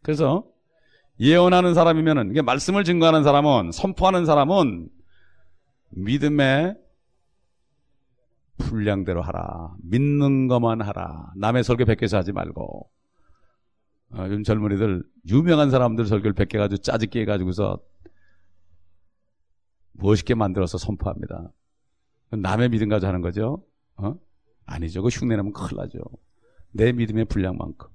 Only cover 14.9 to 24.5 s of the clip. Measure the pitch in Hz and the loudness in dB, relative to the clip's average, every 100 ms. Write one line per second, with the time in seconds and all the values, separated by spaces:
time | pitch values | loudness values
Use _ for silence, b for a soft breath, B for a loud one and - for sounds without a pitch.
14.9 | 90 - _ 85 120 170 156 143 131 123 | -2 -8 _ 0 2 4 4 4 4 2
15.9 | 113 107 104 107 95 98 107 101 98 - | 0 0 0 0 0 -2 0 -2 -2 -4
16.9 | 117 110 117 104 101 90 92 101 92 - | -2 -2 -2 -2 -2 -2 -2 -4 -4 -12
17.9 | _ b b b b b _ - - - | _ b b b b b _ -20 -20 -20
18.9 | _ _ _ _ _ _ _ _ _ _ | _ _ _ _ _ _ _ _ _ _
19.9 | - 98 107 - 117 101 92 87 90 - | -4 0 0 0 -2 0 -2 -4 -4 -6
20.9 | 92 98 90 - 90 85 _ _ _ _ | -6 -6 -8 -10 -12 -14 _ _ _ _
21.9 | _ _ _ _ 110 92 104 123 113 104 | _ _ _ _ -6 -2 0 0 0 0
22.9 | 107 95 90 87 95 110 160 _ _ _ | 0 0 -2 -4 -4 -4 -6 _ _ _
23.9 | - 98 170 _ _ _ | -8 -8 -8 _ _ _